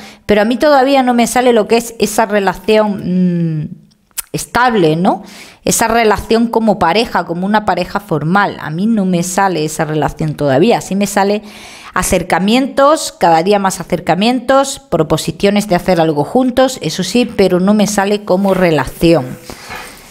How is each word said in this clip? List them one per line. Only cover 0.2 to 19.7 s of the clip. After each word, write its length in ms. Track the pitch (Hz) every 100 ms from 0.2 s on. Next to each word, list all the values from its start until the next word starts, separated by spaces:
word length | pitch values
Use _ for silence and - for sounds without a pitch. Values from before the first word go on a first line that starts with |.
| -
pero 160 | 208
a 20 | 208
mí 120 | 254
todavía 440 | 302 277 262 277
no 140 | 247 240
me 100 | 233
sale 260 | 254 254
lo 160 | 233 202
que 100 | 233
es 180 | 233 -
esa 300 | 208 - 220
relación, 1400 | 208 190 175 - 214 214 196 175 180 180 175 165 156
mm, 60 | 151 185 _ _ _ - -
estable, 640 | 160 - 233 254 226 160 160
¿no? 260 | 190 349 - - - -
Esa 240 | - 175 226
relación 600 | 226 220 196 - 226 233
como 320 | 233 220 202
pareja, 440 | 170 190 233 196
como 220 | 170 170 190
una 200 | 214 214
pareja 340 | 175 180 202
formal. 580 | - 156 151 196 190 -
A 120 | 147
mí 160 | 156 214
no 180 | 220 185
me 160 | 175
sale 420 | 180 - 196 170
esa 220 | 151 - 156
relación 480 | 156 139 - 156
todavía. 480 | 117 147 131 220 170
Sí 140 | - 190
me 100 | 202
sale 380 | 208 196 208 208 - - - -
acercamientos, 1160 | - 180 180 170 170 196 247 269 - 277 311 -
cada 320 | - 180 165
día 160 | 180 208
más 200 | 196 -
acercamientos, 1000 | 165 170 165 170 220 254 - 175 175 -
proposiciones 880 | - 165 151 156 - - 202 208 202
de 80 | 175
hacer 260 | - 175
algo 220 | 160 147
juntos, 560 | 143 254 254 247 262 262
eso 220 | 160 -
sí, 220 | 185 240 240
pero 340 | - 190 180
no 160 | 185 214
me 100 | 208
sale 400 | 208 196 208 208
como 300 | 185 196 180
relación. 800 | 180 151 131 - 170 160 131 - - - -